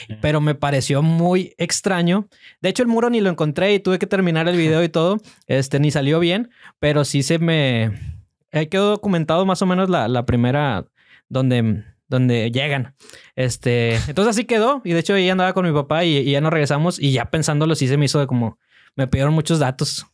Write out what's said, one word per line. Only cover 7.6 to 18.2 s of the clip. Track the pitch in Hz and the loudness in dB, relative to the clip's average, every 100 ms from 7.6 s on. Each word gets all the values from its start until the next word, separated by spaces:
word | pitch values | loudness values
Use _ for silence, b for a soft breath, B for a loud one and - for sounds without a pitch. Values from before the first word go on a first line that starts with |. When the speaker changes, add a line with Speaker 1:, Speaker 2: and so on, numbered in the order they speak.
| 139 120 110 101 B B - _ _ | 2 0 -2 -4 B B -18 _ _
Speaker 2:
ahí | 151 156 | -4 -2
quedó | 190 202 | 0 0
documentado | 208 208 175 160 165 | 0 0 -2 0 0
más | 190 180 | 0 0
o | 190 | 0
menos | 185 190 | 0 0
la, | 175 113 | 0 0
la | 127 120 | 0 0
primera | 123 120 143 143 98 - b b b - | 0 2 0 0 -2 -6 b b b -8
donde, | 131 131 123 113 107 - - - | -2 0 0 0 -2 -6 -20 -4
donde | 127 127 120 113 | 0 2 0 -2
llegan. | 123 147 139 123 B B B B - | -2 -2 -4 -6 B B B B -4
Este, | 127 - 127 120 117 113 127 | -4 -2 0 0 2 0 -2
entonces | 147 214 | 0 0
así | 220 240 | 0 0
quedó. | 226 226 285 | 0 0 0
Y | 196 | -2
de | 165 | -2
hecho, | 160 | 0
ahí | 196 180 | 0 2
andaba | 185 185 | 2 0
con | 190 | 0
mi | 180 | 0
papá | 147 135 156 | 0 0 0
y, | 175 143 | 0 0
y | 135 | 0
ya | 139 | 0
no | 156 | 0
regresamos. | 160 143 143 170 180 | 0 0 0 -2 0
Y | 143 | 0
ya | 127 120 | 0 -2
pensándolo, | 165 156 147 160 156 | -2 0 0 0 0
sí | 131 | 0
se | 143 | 2
me | 139 | 2
hizo | |
de | 151 | 0